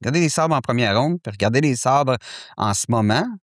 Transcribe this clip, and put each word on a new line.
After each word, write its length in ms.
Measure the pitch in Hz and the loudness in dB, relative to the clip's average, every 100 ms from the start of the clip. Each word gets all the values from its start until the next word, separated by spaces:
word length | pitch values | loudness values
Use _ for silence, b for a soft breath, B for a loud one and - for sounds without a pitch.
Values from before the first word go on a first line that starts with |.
Regardez 200 | 117 160 | -2 0
les 100 | 160 | 0
Sabres 260 | - 160 143 | 2 0 0
en 40 | |
première 360 | - 123 113 104 | 0 0 2 2
ronde, 200 | 143 175 | 0 -2
puis 100 | - | -6
regardez 280 | 101 101 123 | -2 0 2
les 160 | 151 123 | 2 0
Sabres 400 | 127 139 135 123 B B B - | 2 2 2 -2 B B B -4
en 160 | 107 | -2
ce 140 | 98 - | -2 0
moment. 380 | 117 107 117 240 208 | 0 2 0 -2 -8